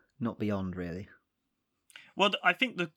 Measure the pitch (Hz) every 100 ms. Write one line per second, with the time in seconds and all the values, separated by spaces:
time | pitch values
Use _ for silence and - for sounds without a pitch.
0 | _ - 117 - 104 98 92 90 87 87
1 | 95 - _ _ _ _ _ _ _ -
2 | - - 202 - 180 180 254 175 175